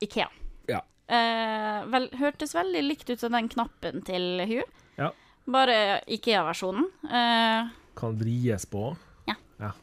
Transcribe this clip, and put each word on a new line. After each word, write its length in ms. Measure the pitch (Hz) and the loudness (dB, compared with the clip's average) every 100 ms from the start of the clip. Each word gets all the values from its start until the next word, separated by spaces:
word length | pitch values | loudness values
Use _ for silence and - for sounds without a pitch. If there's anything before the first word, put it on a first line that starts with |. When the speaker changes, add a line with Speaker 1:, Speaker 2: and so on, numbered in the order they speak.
Speaker 1:
ikea. 260 | 208 226 - - - - - | -4 -2 -4 -4 -12 -10 -6
Speaker 2:
Ja. 140 | 107 - _ - | -6 -6 _ 0
Speaker 1:
Eh, 760 | 240 233 226 226 220 214 208 214 | 2 2 0 -2 -2 -2 -4 -2
vel, 240 | 254 254 | -2 -2
hørtes 400 | 254 285 294 302 330 | 0 0 0 -4 -2
veldig 260 | 381 349 277 | 0 0 0
likt 220 | 302 - | -2 -4
ut 100 | 240 | -4
som 120 | 240 | 0
den 180 | 240 226 | 0 0
knappen 540 | - 233 - 165 - 190 | -2 -4 -4 -8 -8 -4
til 400 | 185 180 180 190 | -2 -2 -2 -2
Hu. 160 | 233 415 - - - | -2 -4 -10 -16 -6
Speaker 2:
Ja. 140 | 160 - _ _ - | -6 -6 _ _ 0
Speaker 1:
Bare 540 | 262 262 220 202 196 - | 4 6 6 4 2 -2
ikea-versjonen. 800 | 220 - 208 160 180 185 196 370 - | -4 2 2 2 0 -2 0 0 -2
Eh, 680 | 311 240 233 233 226 226 233 - - - | -4 0 2 4 4 2 -2 -8 -20 -6
Speaker 2:
Kan 220 | 117 107 | -4 0
vries 480 | 113 120 123 101 - | 0 2 2 0 -2
på. 320 | 101 113 170 - - - | -4 -4 -6 -12 -12 -8
Speaker 1:
Ja. 80 | - - - | -8 -8 -10
Speaker 2:
Ja. 120 | 107 - | -10 -10